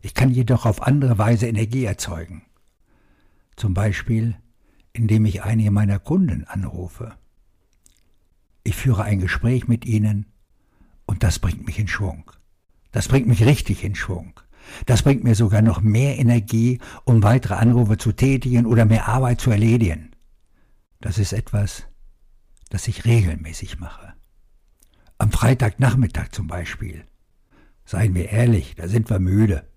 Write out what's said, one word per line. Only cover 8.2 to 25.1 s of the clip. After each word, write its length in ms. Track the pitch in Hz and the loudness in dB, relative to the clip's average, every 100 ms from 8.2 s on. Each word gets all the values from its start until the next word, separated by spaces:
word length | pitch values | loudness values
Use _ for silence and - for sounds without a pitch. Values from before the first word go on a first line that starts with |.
| _ _ _ _ | _ _ _ _
Ich 120 | - - | -6 -2
führe 280 | 135 101 | 0 0
ein 160 | 101 101 | 0 -2
Gespräch 480 | 92 - 117 127 120 | -2 -2 0 -2 0
mit 180 | 117 - | -2 0
ihnen 400 | 107 104 104 104 _ _ _ _ _ _ _ - | 0 0 -2 -6 _ _ _ _ _ _ _ -8
und 180 | - | -2
das 160 | 98 - | -2 0
bringt 260 | - - - | -4 -4 -8
mich 140 | - | -6
in 80 | 98 | -6
Schwung. 420 | - 98 78 - _ _ _ _ _ _ | -4 -6 -8 -18 _ _ _ _ _ _
Das 160 | 104 - | -6 0
bringt 200 | 135 117 | 0 2
mich 180 | 117 110 | 4 4
richtig 380 | 147 - 98 | 4 0 -4
in 120 | 95 98 | -4 -6
Schwung. 440 | - 90 - - _ _ - - - | -6 -8 -12 -20 _ _ -20 -12 0
Das 180 | 117 | 2
bringt 200 | 139 135 | 4 2
mir 120 | 117 107 | 2 2
sogar 260 | 110 104 | 2 4
noch 200 | 110 85 | 2 2
mehr 380 | 110 107 139 123 | 2 2 0 2
Energie, 600 | 120 120 104 113 117 127 - - - | 2 2 2 0 0 -2 -8 -8 2
um 180 | 113 | 4
weitere 300 | 104 127 - | 6 2 0
Anrufe 440 | 101 117 123 110 110 | 2 4 4 2 0
zu 140 | 117 | -2
tätigen 540 | - 135 135 127 120 117 | 0 0 0 2 2 4
oder 200 | 113 107 | 4 4
mehr 220 | 113 - | 2 2
Arbeit 320 | 123 127 113 | 0 0 0
zu 120 | 123 | 0
erledigen. 600 | 104 113 120 104 78 - - _ _ _ _ _ _ _ _ | 2 4 2 0 -2 -12 -20 _ _ _ _ _ _ _ _
Das 180 | 110 92 | -6 -4
ist 160 | 98 | -2
etwas, 540 | 113 - 107 101 - - - - _ _ _ _ _ - | -4 -4 -4 -4 -8 -18 -20 -20 _ _ _ _ _ -10
das 180 | 101 - | -8 -6
ich 180 | - 117 | -4 2
regelmäßig 720 | 117 90 80 78 - - - | 2 2 -4 -10 -14 -14 -12
mache. 340 | - - - - _ _ _ _ _ _ _ _ _ | -14 -16 -20 -20 _ _ _ _ _ _ _ _ _